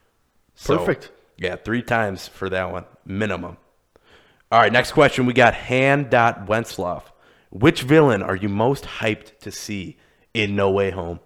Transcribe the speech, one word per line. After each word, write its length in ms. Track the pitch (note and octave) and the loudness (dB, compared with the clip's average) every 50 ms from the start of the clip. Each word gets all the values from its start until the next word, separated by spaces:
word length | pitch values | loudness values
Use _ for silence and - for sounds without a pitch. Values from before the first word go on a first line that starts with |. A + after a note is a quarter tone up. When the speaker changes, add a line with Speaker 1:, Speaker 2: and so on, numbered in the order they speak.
| _ _ _ _ _ _ _ _ _ _ _ | _ _ _ _ _ _ _ _ _ _ _
Speaker 1:
So, 240 | - - - C#3+ E3+ | -10 -2 0 0 0
Speaker 2:
Perfect. 340 | F3 F#3+ D3+ - - - - _ _ _ _ - | 0 -2 -2 -4 -6 -20 -20 _ _ _ _ -8
Speaker 1:
yeah, 180 | F#2 F2+ F2+ | -6 -6 -6
three 260 | - - A2 A2 B2 | -6 -6 -4 -4 -4
times 460 | A#2+ - B2 A#2 A2 G2+ F#2+ F2+ - - | -2 -2 0 0 0 -2 -4 -8 -12 -16
for 220 | - - F#2+ F#2+ | -14 -8 -8 -4
that 220 | F#2 F#2 F#2 F2+ | -4 -4 -4 -4
one, 140 | F2 F2+ F2 - _ _ _ | -6 -10 -12 -14 _ _ _
minimum. 520 | - F#2+ G2 A2 G#2 F#2 F2 F2+ F2 F2 - _ _ _ _ _ _ _ _ _ _ _ - _ _ _ _ _ - | -8 -6 -4 -4 -4 -4 -6 -8 -12 -14 -18 _ _ _ _ _ _ _ _ _ _ _ -20 _ _ _ _ _ 0
All 80 | A#2 A2+ | 4 4
right, 100 | A#2 G#2 | 4 6
next 200 | A2 B2 A#2+ - | 4 2 0 2
question. 340 | - D3+ D3 C#3 - - B2+ | 4 4 4 4 4 2 -2
We 80 | B2 B2 | 0 4
got 200 | B2+ B2 A#2 G#2 | 6 6 6 4
Han 520 | - - - B2 C3 C3 C#3 C#3 C#3+ C#3+ A#2+ | 2 -4 -2 0 2 2 2 2 0 0 0
Dot 360 | C3 B2 A#2 A#2 A2 - G2 | 2 4 4 2 0 -2 -4
Wenzloff. 580 | F#2+ G#2+ A2+ A#2 - - - F#2+ F2 F2 - - - _ _ _ _ _ _ _ _ | -2 -2 -2 -2 -4 -6 -6 -6 -6 -6 -8 -10 -18 _ _ _ _ _ _ _ _
Which 320 | - G2 - D#3 E3 - | -6 2 2 2 2 2
villain 400 | B2+ B2 D3+ D#3+ D3+ C#3 A#2 G2 | 0 2 4 6 6 6 4 0
are 140 | F#2+ - F#2+ | 0 -2 -4
you 120 | F#2 G2 G#2 | -4 -2 -4
most 340 | G2+ G2+ A2 B2+ C#3 C3+ - | -2 0 0 0 0 -2 -6
hyped 540 | - - - A#2 A2+ G#2+ - - - _ _ | -12 -10 -6 -4 -4 -4 -4 -8 -20 _ _
to 120 | - G#2+ | -16 -16
see 460 | F#2+ - - - G#2 G2 F2+ D#2 - _ _ _ _ _ _ _ - | -14 -14 -12 -10 -10 -10 -10 -10 -14 _ _ _ _ _ _ _ -4
in 200 | A#2 G#2+ G2+ G2+ | -4 -2 -2 0
No 140 | G2+ G2+ G2 | 0 2 2
Way 220 | F#2+ G2+ G2 F#2+ | 2 2 0 0
Home? 280 | F2+ F#2+ E2+ E2+ E2+ F2 _ | -2 -6 -6 -8 -8 -10 _